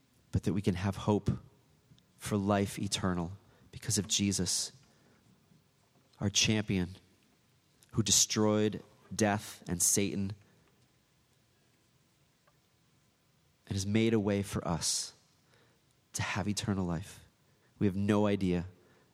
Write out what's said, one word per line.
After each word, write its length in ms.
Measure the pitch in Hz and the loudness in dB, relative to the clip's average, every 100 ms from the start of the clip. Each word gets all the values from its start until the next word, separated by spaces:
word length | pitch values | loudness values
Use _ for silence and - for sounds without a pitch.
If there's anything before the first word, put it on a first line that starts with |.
| _ _ _ | _ _ _
but 100 | - | -2
that 80 | - | 0
we 100 | 90 | -2
can 140 | 101 90 | 0 0
have 220 | 101 - | 0 -2
hope 340 | - 104 - 65 - _ _ _ _ - _ _ | 0 0 2 -4 -6 _ _ _ _ -20 _ _
for 180 | - 107 | -4 -2
life 420 | 98 101 101 - | 2 2 0 -4
eternal 540 | 101 - 98 87 85 101 _ _ - | -6 -2 -2 -2 -4 -8 _ _ -20
because 260 | - - 107 | -12 -4 -4
of 120 | 92 | -2
Jesus, 640 | - 101 95 90 - - - _ _ _ _ _ _ _ _ _ _ _ _ _ - | 0 0 0 -2 -2 -6 -10 _ _ _ _ _ _ _ _ _ _ _ _ _ -6
our 100 | 104 | -2
champion, 680 | 98 - 107 104 98 90 95 _ _ _ _ _ _ _ _ _ | 2 2 2 0 0 -2 -6 _ _ _ _ _ _ _ _ _
who 120 | - | -2
destroyed 800 | 104 - - - 107 107 107 98 - - - 95 | 2 4 4 2 4 4 2 -2 -10 -20 -10 0
death 480 | 107 101 - - - | 2 2 -4 -14 -6
and 140 | 87 | -2
Satan 520 | - - 101 95 98 101 _ _ _ _ _ _ _ _ _ _ _ _ _ _ _ _ _ _ _ _ _ _ _ _ _ _ _ _ _ _ _ _ - | 2 2 2 -2 -6 -8 _ _ _ _ _ _ _ _ _ _ _ _ _ _ _ _ _ _ _ _ _ _ _ _ _ _ _ _ _ _ _ _ -6
and 100 | 98 | -4
has 120 | 98 | 0
made 260 | 107 113 | 2 4
a 60 | 113 | 4
way 240 | 101 101 | 2 0
for 220 | 98 - - | -2 -4 -2
us 460 | 82 - - - - _ _ _ _ _ _ _ _ _ | -2 -2 -4 -6 -14 _ _ _ _ _ _ _ _ _
to 80 | - | -6
have 260 | 101 - 92 | -4 -2 -2
eternal 380 | 101 - 98 90 | -2 -2 0 0
life. 360 | 85 95 - - _ _ _ _ - | -2 -6 -16 -20 _ _ _ _ -2
We 80 | 104 | 0
have 80 | 92 | 2
no 320 | 101 104 104 | 2 4 4
idea. 400 | 101 95 87 87 - _ _ _ | 2 2 0 -2 -12 _ _ _